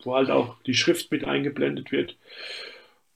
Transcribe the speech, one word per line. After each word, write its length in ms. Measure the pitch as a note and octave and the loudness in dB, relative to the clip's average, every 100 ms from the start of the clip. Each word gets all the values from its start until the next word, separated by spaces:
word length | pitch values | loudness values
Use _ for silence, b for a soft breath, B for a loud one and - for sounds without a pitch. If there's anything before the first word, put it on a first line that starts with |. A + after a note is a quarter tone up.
wo 120 | B2 B2+ | -2 2
halt 140 | C3 | 4
auch 320 | C#3 A#2+ - | 4 2 -4
die 100 | - | -2
Schrift 380 | B2+ - E3+ - | 0 4 2 2
mit 120 | D3 | -4
eingeblendet 720 | C#3+ C#3 C#3+ C#3+ C#3+ C#3+ C#3 | 0 0 0 0 0 0 -2
wird. 240 | C#3+ - - B B B B B B B B _ | -2 -2 -6 B B B B B B B B _